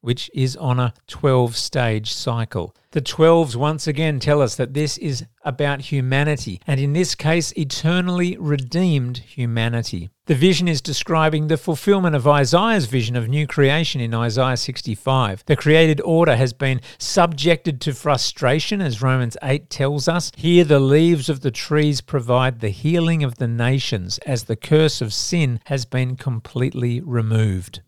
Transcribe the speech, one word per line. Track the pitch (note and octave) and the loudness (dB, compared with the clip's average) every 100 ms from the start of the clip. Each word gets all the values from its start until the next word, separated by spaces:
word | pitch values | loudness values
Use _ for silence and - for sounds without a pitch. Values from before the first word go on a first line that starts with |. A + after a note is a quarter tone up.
which | A#2+ B2 - | -4 -4 -4
is | - C3 | -2 -2
on | C3 D3 B2 | -2 -2 0
a | B2 - _ | -2 -4 _
twelve-stage | - D3 C3 A#2+ A#2 - C#3 A#2+ G#2+ G#2+ | -2 2 4 2 -2 -6 -2 0 -2 -4
cycle. | - - A#2 A2+ G2 E2 _ _ | -8 -6 -4 -4 -6 -8 _ _
The | D#3+ | -6
twelves | C3 - D#3+ E3+ D#3 A#2 | -6 2 6 6 2 -2
once | D3 D#3 D#3 | -2 -2 -4
again | C#3+ D#3+ C#3 | -2 -2 0
tell | D3+ D3 | 0 2
us | B2+ | 2
that | - C3 | 0 -4
this | C3+ D3+ - | -2 -4 -4
is | E3+ C3 - _ | -6 -6 -8 _
about | D3+ B2+ C#3+ C#3+ | -8 -2 -2 -2
humanity, | C3+ C#3+ B2+ C3+ D3 D3 - F#2 | -4 -2 0 0 0 -2 -6 -10
and | - C3+ | -4 -2
in | C#3+ | 0
this | D3+ F3+ - | 0 -2 -2
case, | D3+ E3+ D#3 - | 0 0 -2 -4
eternally | C#3+ - D#3 F3+ F3+ F3+ F3 F3+ | -6 -2 0 0 0 0 -2 -2
redeemed | D3+ D3 B2 E3+ F#3 D3 B2 B2 | -2 -2 -2 0 2 2 -2 -6
humanity. | - - A#2+ A#2 A2+ A#2 A2+ F2+ E2+ _ | -12 -6 -2 0 0 -2 -4 -8 -10 _
The | - | -2
vision | C#3+ F3 D#3+ F3 | 2 4 4 0
is | D3+ | -2
describing | - C#3 - D#3+ D#3 D#3 D3+ | -4 -6 -2 0 2 0 0
the | D#3+ | -2
fulfillment | - D#3 - G3+ F3+ D3+ | -2 -2 2 2 2 2
of | C3 | 4
Isaiah's | D3 C3 E3+ A3 G#3+ A#2+ | 4 4 2 4 2 0
vision | B2+ A2+ | 0 0
of | B2 A2+ | -2 -2
new | C#3+ D3+ | -2 -2
creation | - C3+ D3 D#3+ C#3+ | 2 4 4 0 -2
in | A#2 | -4
Isaiah | A2+ A#2 A2 C3 B2 | -2 0 0 0 0
sixty-five. | - C3 - G#2+ - C3 A2+ F#2+ - | -4 -8 -6 -4 0 2 0 -4 -2
The | |
created | D3+ D3+ D#3 E3 D3+ | 0 4 6 6 2
order | - E3 E3+ | 2 2 4
has | A#2+ C3 | 4 2
been | A2 C3+ B2+ - - | 0 -2 -2 -6 -12
subjected | - - F3 D3+ D3 E3 - C3+ | -2 2 2 2 0 0 0 -4
to | - | -6
frustration, | C3+ D3+ C3 - - C3 D3+ - G#3 | -4 -2 0 -2 -2 0 0 -2 -2
as | E3+ A2 | -2 -2
Romans | C3 C3 A#2+ - | 0 0 -2 -6
eight | C#3+ C#3+ - | -4 -4 -4
tells | - C#3 D3 C3 | -4 -2 0 -2
us. | E3+ - | -2 -4
Here | - D#3+ F3 | -4 4 4
the | D#3 D3 | 6 4
leaves | C3+ C#3+ E3 E3 B2+ | 6 6 6 2 0
of | C#3 | -2
the | C3+ | -2
trees | A2+ - D3+ D3+ C#3 | -4 -2 0 2 0
provide | - C#3+ A#2 B2 C3 A#2 | -4 -6 0 2 2 -2
the | A2 | -6
healing | F#2+ D3 E3+ E3 E3 | -4 0 0 2 0
of | C#3 A#2 | -2 -2
the | A#2+ | -4
nations, | A#2 A#2 C3 - G#2+ F2+ - - | 0 0 0 -2 -4 -4 -8 -4
as | B2+ | -6
the | - A2+ | -4 -8
curse | - D#3 D#3 - | 0 2 2 0
of | A2+ | -6
sin | - - F3 C#3+ A#2 - | -6 -4 0 0 -2 -4
has | C#3 | -6
been | A#2+ B2+ B2+ B2+ | -4 -4 -4 -4
completely | - A2+ - B2 B2+ B2 B2 A#2+ | -6 -6 -6 -4 -4 -2 -4 -4
removed. | F3+ A#2+ A2 A2 G#2+ F#2 F2+ - | -4 -2 0 2 2 -2 -6 -16